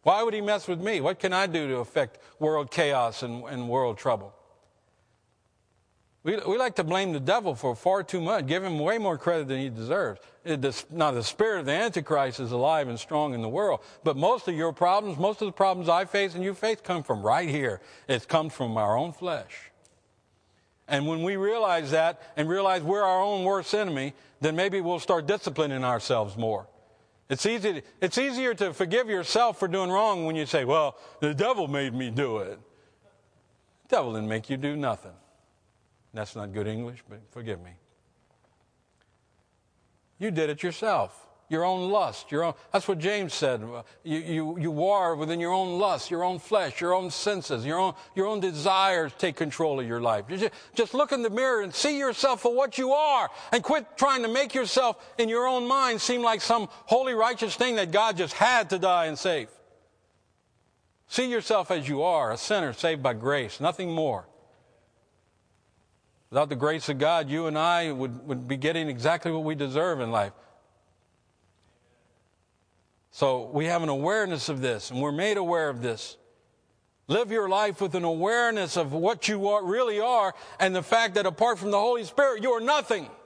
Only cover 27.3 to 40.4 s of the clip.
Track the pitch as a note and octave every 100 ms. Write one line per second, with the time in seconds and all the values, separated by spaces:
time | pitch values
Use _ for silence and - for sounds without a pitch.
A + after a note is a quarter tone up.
27.3 | C#3 G#3+ A#3 G3+ E4+ - _ F3+ A#3+ C#4
28.3 | B3 B3+ A3+ G3 D3+ F3+ A3+ A#3 G3 D#3+
29.3 | A3 A#3+ G3 F#3+ F#3+ F3+ F#3+ A3 F#3 D#3+
30.3 | D#3+ D3 D#3+ B2+ D#3 C#3+ - - - D3+
31.3 | C#3+ A3 A#3 D3+ C#3+ C3+ A#2+ B2+ A#2 C3+
32.3 | G#2+ F#2+ G2 - _ _ _ _ _ _
33.3 | _ _ _ _ _ _ A#3+ B2+ A2 G#2+
34.3 | A2 - C3+ C#3+ D3 C3+ G#2 F#2+ F2 _
35.3 | _ _ _ _ _ _ _ _ A2 G#2
36.3 | A2 G#2 G2+ G#2 A2 A#2+ A#2+ - G#2 G#2+
37.3 | B2 A2+ F2+ F2+ F2 _ _ _ _ _
38.3 | _ _ _ _ _ _ _ _ _ _
39.3 | _ _ _ _ _ _ _ _ _ G#3
40.3 | D#3+